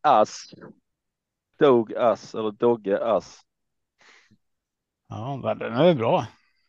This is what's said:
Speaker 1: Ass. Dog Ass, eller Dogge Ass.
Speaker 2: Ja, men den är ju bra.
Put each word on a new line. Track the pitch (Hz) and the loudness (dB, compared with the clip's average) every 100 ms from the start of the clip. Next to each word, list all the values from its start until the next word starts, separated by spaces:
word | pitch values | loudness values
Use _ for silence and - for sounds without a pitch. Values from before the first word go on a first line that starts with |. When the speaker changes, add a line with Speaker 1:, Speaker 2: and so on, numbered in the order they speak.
Speaker 1:
Ass. | 151 117 107 - - - - - _ _ _ _ _ _ _ _ | 2 2 2 -2 -20 -20 -20 -20 _ _ _ _ _ _ _ _
Dog | 151 120 107 - | 4 4 2 -2
Ass, | 117 98 - 110 | 0 0 -4 -8
eller | 110 | -8
Dogge | 104 120 117 98 101 117 | -2 0 0 -2 -4 0
Ass. | 95 - - _ _ _ _ _ _ _ _ _ _ _ _ _ _ _ _ _ | -2 -4 -16 _ _ _ _ _ _ _ _ _ _ _ _ _ _ _ _ _
Speaker 2:
Ja, | 104 117 135 | -12 -10 -8
men | 110 107 | -8 -8
den | 110 | -6
är | 117 170 | 0 2
ju | 151 | 2
bra. | 113 165 117 - _ _ | 0 -2 -4 -12 _ _